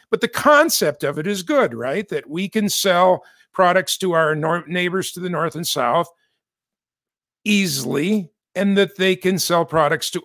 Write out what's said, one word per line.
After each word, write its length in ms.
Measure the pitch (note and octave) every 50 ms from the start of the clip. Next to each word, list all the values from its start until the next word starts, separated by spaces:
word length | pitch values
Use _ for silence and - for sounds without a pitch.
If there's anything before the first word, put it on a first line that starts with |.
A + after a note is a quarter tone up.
| _ _
but 140 | A3+ A3 -
the 60 | A3+
concept 760 | - - - C#4 D4+ C#4+ D#4+ E4 - - G3 D3+ C#3 - -
of 140 | C#3 C#3 D3
it 80 | D#3
is 160 | G3 G#3 F#3+ F3
good, 320 | - D4+ C#4 A#3 C#3+ A#2
right? 340 | A2+ A#2 C3 C#3+ G3 G#3 -
That 220 | F3 C#3+ - -
we 180 | D3 F3 G3 F#3+
can 220 | - A3 G#3 G3
sell 540 | - - - G3 F3 F3 F#3 F#3 F3+ - - - _ _ _ _ _
products 460 | - F#3+ F3 F3+ F#3 F3+ - - -
to 140 | - F#3 E3+
our 220 | E3 D#3+ D3+ D#3
nor-, 320 | D3+ D3+ D#3 E3+ F3 D#3
neighbors 460 | D3 F3 F3+ F3+ F3 E3+ F#3+ - - -
to 80 | F3
the 80 | F3+ F3+
north 260 | F3 D3+ E3 E3 -
and 120 | D#3 E3+
south 440 | - - C#3+ B2 A#2+ B2 E3+ E3+ - _ _ _ _ _ _ _ _ _ _ _ _ _ _ _ _ _ _ _ _ _ _ _ _ _ _ _ G#3+
easily, 800 | G#3 G3+ G3 F3 C#3 C3+ B2+ C3 C#3 C#3 D3+ F#3+ G#3+ G#3+ F3+ D3 _ _ _ _ _
and 200 | F3+ G3 G3+ G3
that 200 | G3 G3 F#3+ -
they 180 | - F#3 F#3+ F#3
can 240 | F#3 - F#3 F#3+ E3+
sell 260 | - - F3 E3+ E3
products 460 | E3 D3+ D#3+ D3+ C#3+ D#3+ D3+ - -
to 100 | - F3